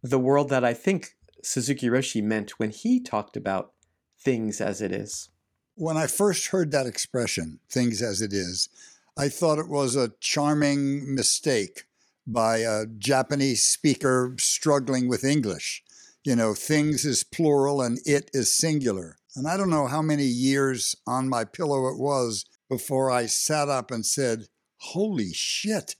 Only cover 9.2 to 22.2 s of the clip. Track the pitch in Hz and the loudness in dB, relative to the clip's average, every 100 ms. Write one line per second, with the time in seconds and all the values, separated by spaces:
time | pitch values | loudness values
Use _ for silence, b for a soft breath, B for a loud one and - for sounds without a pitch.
9.2 | 143 - 170 151 160 143 135 131 120 - | -2 2 2 2 0 -2 0 0 -2 -2
10.2 | - - 147 151 147 143 139 143 139 135 | -4 0 2 2 2 2 0 -2 -4 -2
11.2 | - - 156 123 98 - - _ _ _ | 0 0 0 0 0 -8 -20 _ _ _
12.2 | - 113 113 113 113 107 110 110 107 135 | -6 0 2 2 0 -2 -4 -6 2 2
13.2 | 127 143 135 120 - - 156 139 139 127 | 2 0 2 2 0 2 2 2 2 2
14.2 | 127 127 - - 156 143 127 131 123 120 | 0 -2 -2 0 2 2 2 0 0 0
15.2 | 135 147 110 82 - - _ B B B | 2 2 0 -4 -6 -10 _ B B B
16.2 | - 120 113 104 - 151 151 139 139 117 | 0 2 2 0 0 2 2 0 0 -2
17.2 | - - 160 143 139 143 123 120 - 143 | -4 0 4 4 4 2 0 -2 0 0
18.2 | - 135 113 - 165 151 123 95 82 - | 0 -2 0 2 2 2 0 -2 -6 -16
19.2 | _ - 143 190 196 160 135 147 156 147 | _ -8 -4 0 0 0 0 0 0 2
20.2 | 139 120 131 139 135 127 - - - 127 | 2 2 2 2 2 0 -4 -6 -4 -2
21.2 | 131 123 110 - 160 139 127 107 139 139 | 0 -2 -4 -4 -2 0 0 -2 0 0